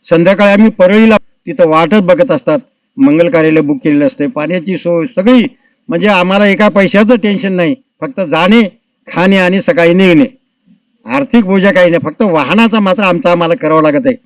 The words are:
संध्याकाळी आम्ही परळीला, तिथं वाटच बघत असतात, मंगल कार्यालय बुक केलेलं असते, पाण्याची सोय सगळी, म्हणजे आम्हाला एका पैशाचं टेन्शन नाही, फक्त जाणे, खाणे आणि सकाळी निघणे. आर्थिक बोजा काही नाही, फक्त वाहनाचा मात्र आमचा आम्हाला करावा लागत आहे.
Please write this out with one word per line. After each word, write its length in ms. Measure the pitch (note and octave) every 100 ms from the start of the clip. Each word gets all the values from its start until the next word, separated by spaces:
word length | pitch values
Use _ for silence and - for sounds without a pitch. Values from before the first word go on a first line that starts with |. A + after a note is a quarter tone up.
संध्याकाळी 480 | - E3 E3+ G3 G3+
आम्ही 180 | G3+ A3
परळीला, 480 | G#3+ F#3 G#3 A3+ G#3+
तिथं 500 | - _ - E3 E3+
वाटच 340 | D#3 E3 G#3+
बघत 300 | F3+ E3+ F3
असतात, 280 | - - D3 - _ _ -
मंगल 320 | C3+ D#3 E3+
कार्यालय 320 | E3 D#3 D#3
बुक 160 | D3 C#3
केलेलं 240 | D#3 D3 C#3+
असते, 200 | - C#3+
पाण्याची 500 | F#3+ D3+ F3+ D#3+ F#3
सोय 280 | E3+ E3+ D#3
सगळी, 400 | - G3 B3+ G3 _ _ _ -
म्हणजे 180 | E3 G3+
आम्हाला 400 | F#3+ F3+ G3 G#3
एका 220 | F#3+ G#3
पैशाचं 460 | G#3 F#3+ G3 G#3+ A#3+
टेन्शन 380 | G#3+ G3 G3
नाही, 220 | F#3 E3 C3 _ _
फक्त 200 | - -
जाणे, 580 | F3+ D3 F3+ A3+ G3+ _ _ _ -
खाणे 300 | - F#3+ G3
आणि 240 | F3+ F#3+
सकाळी 320 | F3 E3+ E3+
निघणे. 460 | F3+ F#3+ E3 B2+ _ _ _ _ _ _ _ A3
आर्थिक 400 | C4 C4+ A#3+ F#3+
बोजा 260 | G3 F#3+
काही 180 | F#3+ F3+
नाही, 160 | E3 C#3
फक्त 160 | D3+
वाहनाचा 580 | G#3+ D#3+ C3+ F#3+ A3+ A3
मात्र 240 | G3 G3
आमचा 280 | G3 F3 F3
आम्हाला 240 | E3+ E3 E3+
करावा 260 | D#3 D#3+
लागत 240 | D#3 C#3+ A#3+
आहे. 100 | B2